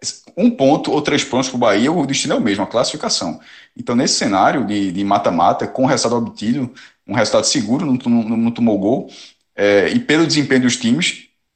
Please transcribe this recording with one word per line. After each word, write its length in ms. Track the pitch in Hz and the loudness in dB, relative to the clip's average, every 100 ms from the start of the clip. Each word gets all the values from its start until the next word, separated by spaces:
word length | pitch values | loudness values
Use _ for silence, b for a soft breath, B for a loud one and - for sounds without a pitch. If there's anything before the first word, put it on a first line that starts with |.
| - - - - | -14 -14 -12 0
um 140 | 233 | 0
ponto 420 | 233 135 165 - | 2 2 2 0
ou 80 | 147 | -2
três 240 | 147 143 | 0 -2
pontos 240 | - 127 131 | 0 -2 -2
pro 80 | 120 | 0
Bahia, 340 | 117 101 131 | 2 2 2
o 160 | 170 131 | 0 0
destino 280 | 135 143 | -2 -2
é 20 | 262 | 0
o 40 | |
mesmo, 220 | 110 98 | 0 -2
a 40 | 95 | -2
classificação. 760 | 117 135 151 233 - 90 - B B B | -2 -2 -4 -4 -4 -4 -8 B B B
Então, 220 | - - 120 | -12 -4 0
nesse 200 | 147 - | 0 0
cenário 500 | 110 95 120 160 101 | 0 2 2 0 -2
de, 260 | 104 98 | -2 -2
de 100 | 90 | -2
mata-mata, 640 | 101 101 98 85 90 127 110 | 0 0 0 2 2 0 -2
com 180 | - | -2
o 20 | 131 | 0
resultado 340 | 127 113 120 | 0 0 -2
obtido, 500 | 110 - 104 139 120 - B B - | -4 -6 -4 -2 -4 -10 B B -8
um 60 | |
resultado 300 | 110 107 113 | -4 0 0
seguro, 420 | - 147 104 131 160 | 0 -2 -2 -2 0
não, 80 | |
não, 420 | 127 120 117 107 117 | -2 0 0 0 -2
não 140 | 117 | -2
tomou 280 | 117 117 101 | 0 0 2
gol, 300 | 98 131 - B B B _ - | 0 -2 -4 B B B _ -2
é, 320 | 101 101 87 | 2 4 4
e 100 | 120 | 0
pelo 280 | 120 156 160 | 2 2 2
desempenho 340 | 147 131 131 | 2 2 2
dos 140 | 123 - | 2 0
times, 520 | 113 143 180 - - _ _ | 0 0 0 -6 -14 _ _